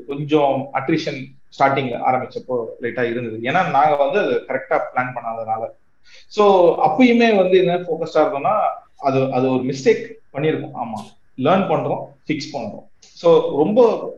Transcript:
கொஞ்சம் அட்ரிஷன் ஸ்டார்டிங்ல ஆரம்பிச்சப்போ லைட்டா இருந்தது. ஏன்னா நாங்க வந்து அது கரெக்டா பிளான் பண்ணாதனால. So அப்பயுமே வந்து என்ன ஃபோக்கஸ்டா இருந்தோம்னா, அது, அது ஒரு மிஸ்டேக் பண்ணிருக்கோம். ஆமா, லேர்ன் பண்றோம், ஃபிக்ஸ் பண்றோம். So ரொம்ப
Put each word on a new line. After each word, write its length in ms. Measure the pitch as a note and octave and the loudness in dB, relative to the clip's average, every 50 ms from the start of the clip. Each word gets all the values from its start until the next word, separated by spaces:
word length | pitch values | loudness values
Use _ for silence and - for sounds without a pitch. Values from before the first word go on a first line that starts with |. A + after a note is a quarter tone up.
| - | -10
கொஞ்சம் 640 | - C3+ D3 D3+ C#3 D3+ D3+ C#3+ C#3 C#3 C3 B2+ - | -10 -10 -8 -2 0 2 2 2 2 0 -2 -4 -6
அட்ரிஷன் 520 | - C3+ - - D#3+ - - D3+ C3+ C3 C3 - - - - - - - | -6 -6 -2 -2 -2 -2 -2 -6 -8 -10 -12 -16 -18 -20 -20 -14 -2 0
ஸ்டார்டிங்ல 420 | C#3 C3+ - D3 C3 B2 - - - C3 | 2 2 2 0 -2 -4 -6 -2 -2 0
ஆரம்பிச்சப்போ 540 | B2+ A#2+ A#2 - - A#2+ - - B2+ A#2+ A2+ - - - | 0 -2 -4 -6 -10 -12 -8 -6 -6 -6 -6 -8 -10 -10
லைட்டா 200 | B2 A#2 A#2 B2+ | -10 -8 -4 -4
இருந்தது. 380 | B2 A#2 A#2 B2 A#2+ A2+ G#2+ A2+ | -4 -4 -4 -6 -6 -8 -8 -6
ஏன்னா 280 | A2+ B2+ D3+ F#3 F#3 E3 | -4 -2 0 0 0 0
நாங்க 260 | C#3 C#3 D3 D#3 D3 | 2 2 2 4 2
வந்து 220 | C#3+ C#3 C#3 E3+ G#3 | 2 0 0 0 0
அது 260 | F3+ C#3+ B2 A#2 - - | 0 0 -2 -4 -4 -4
கரெக்டா 320 | B2+ C3 - - D#3+ D3 - - - | -6 -6 -4 -2 -2 -2 -2 -4 -4
பிளான் 180 | B2 B2+ B2+ A#2+ | -4 -4 -4 -8
பண்ணாதனால. 540 | A#2 A#2 A#2 A2+ A2+ A2+ A2 A2 A2+ A2+ A2+ - _ _ _ _ _ _ - - - - | -10 -8 -8 -8 -8 -6 -6 -6 -6 -6 -10 -12 _ _ _ _ _ _ -20 -20 -20 -20
So 480 | - - G#3 G#3 G3+ G3 F3+ F3 E3 D3+ - - | -6 0 4 4 6 6 6 6 4 4 4 2
அப்பயுமே 500 | D#3+ - C4 B3+ A#3+ A#3 A#3 A#3 A#3 G#3+ | 2 4 4 6 6 6 4 4 4 4
வந்து 220 | F#3+ F3+ F3+ F#3 F#3 | 4 4 4 4 4
என்ன 180 | E3+ E3+ F3 | 4 4 0
ஃபோக்கஸ்டா 380 | F3+ F3+ E3+ D#3 D#3+ D#3+ - - | -2 -2 -6 -6 -6 -6 -2 2
இருந்தோம்னா, 440 | D#3+ D3+ C#3 C3+ C#3 D3 F#3 G#3+ G3+ F3 C#3 - - - _ _ | 2 2 2 0 -2 -2 -2 0 0 -2 -2 -4 -6 -12 _ _
அது, 360 | - - C#3 C3 C3+ C3 C3 | -4 -2 0 0 0 0 0
அது 180 | B2+ B2+ C3 C3 | 0 0 0 0
ஒரு 120 | C3 B2 | 0 0
மிஸ்டேக் 500 | B2 C3 C3+ - - A#3 A3 - - - - - _ _ | -2 -4 -6 0 2 2 2 2 -2 -10 -16 -20 _ _
பண்ணிருக்கோம். 420 | - C#3 D3+ D#3+ C3+ C3+ - - C3+ | -8 -4 -2 -2 -2 -4 -6 -10 -10
ஆமா, 260 | - A#2+ A#2 A2 G#2 G#2 - - _ _ _ _ - | -10 -10 -10 -10 -12 -14 -16 -20 _ _ _ _ -2
லேர்ன் 300 | B2+ D3+ F#3 G3 F#3+ E3 | 0 2 2 2 2 0
பண்றோம், 320 | D#3 C#3+ C3 A2+ A2+ A2+ - - - _ _ | -2 -2 -2 -4 -6 -8 -8 -14 -18 _ _
ஃபிக்ஸ் 300 | - D3+ C#3 - - - | -8 -6 -6 -8 -10 -10
பண்றோம். 340 | C3 A2 G#2 - - - - - _ | -10 -10 -10 -12 -16 -18 -20 -20 _
So 580 | _ _ _ - F3 E3+ E3 D#3 E3 - C#3 C#3 D#3 | _ _ _ 0 4 4 4 4 4 0 0 0 0
ரொம்ப 460 | G3 G#3+ B3+ A#3+ A3 F#3+ - - - - | 2 4 4 4 4 2 -2 -6 -10 -6